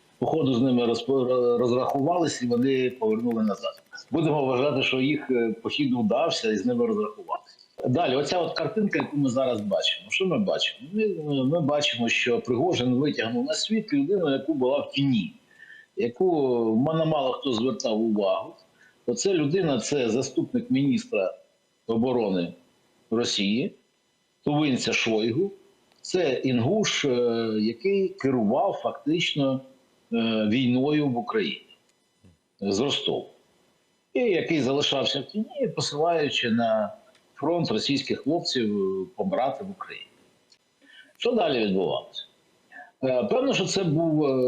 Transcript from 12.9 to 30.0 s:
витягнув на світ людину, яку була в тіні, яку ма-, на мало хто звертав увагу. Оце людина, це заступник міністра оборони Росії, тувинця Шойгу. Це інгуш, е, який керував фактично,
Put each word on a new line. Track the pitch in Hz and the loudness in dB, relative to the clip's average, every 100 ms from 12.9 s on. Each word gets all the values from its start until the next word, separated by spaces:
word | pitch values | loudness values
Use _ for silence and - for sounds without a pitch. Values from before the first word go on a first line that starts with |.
| 123 | 2
витягнув | 147 - 110 240 277 | 0 0 -2 -2 -2
на | |
світ | 311 - 220 - | -4 -2 -2 0
людину, | 143 143 202 156 | 0 2 0 2
яку | 135 - | 0 -2
була | 147 127 143 | 0 2 0
в | - | -2
тіні, | - 139 120 82 - _ - - - - - | 0 2 2 0 -8 _ -20 -20 -20 -18 -4
яку | 120 - 185 160 131 120 113 110 | -4 0 0 2 2 2 2 2
ма-, | 147 | 2
на | 160 160 | 2 0
мало | 156 131 | 0 0
хто | 120 135 | -2 -2
звертав | 110 127 110 127 107 | 0 0 -2 -2 0
увагу. | 113 104 98 95 92 - _ _ - _ - | 0 0 0 0 -4 -16 _ _ -20 _ -6
Оце | 120 196 | -2 0
людина, | 185 151 185 165 127 | 2 2 0 0 0
це | - 147 120 | 0 0 0
заступник | 117 - - - 247 - | 0 -2 -4 -2 -2 0
міністра | 131 143 120 - - 185 - - _ _ _ - | 0 2 0 0 -2 -2 -4 -18 _ _ _ -4
оборони | 113 127 123 107 92 85 - _ _ _ _ - | 0 2 2 2 0 -2 -6 _ _ _ _ -4
Росії, | 113 120 - 98 110 190 - _ _ _ _ _ _ | -2 0 0 0 0 -2 -6 _ _ _ _ _ _
тувинця | - 147 151 123 - | -2 2 2 0 0
Шойгу. | 107 117 110 113 123 196 - _ _ _ _ | 0 2 2 2 0 -2 -4 _ _ _ _
Це | - 185 160 | -4 0 0
інгуш, | 127 135 120 120 214 202 - 143 | 0 0 2 2 2 0 0 0
е, | 123 120 117 113 107 | 2 2 0 0 0
який | 107 117 190 196 190 | 0 0 0 0 0
керував | - - 127 104 135 190 - | -2 0 2 2 2 0 0
фактично, | 117 - 143 170 - 151 135 131 - - _ _ | -4 -4 -2 0 0 0 0 -2 -6 -20 _ _